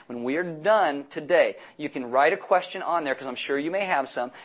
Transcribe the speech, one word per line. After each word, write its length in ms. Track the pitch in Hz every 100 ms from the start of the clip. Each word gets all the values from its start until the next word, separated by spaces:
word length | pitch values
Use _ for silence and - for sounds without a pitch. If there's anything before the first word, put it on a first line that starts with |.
| -
When 180 | 120
we 120 | 123 151
are 60 |
done 640 | 180 156 190 220 165 143 139
today, 480 | 165 151 170 113 - - -
you 120 | 147
can 220 | 139 120
write 220 | 131 151
a 40 | 190
question 460 | - 185 175 190
on 220 | 160 170
there, 100 | 143
'cause 140 | 131 135
I'm 80 | 123
sure 220 | - 139
you 120 | 156
may 140 | 190
have 240 | 190 147 131
some, 240 | 131 123 -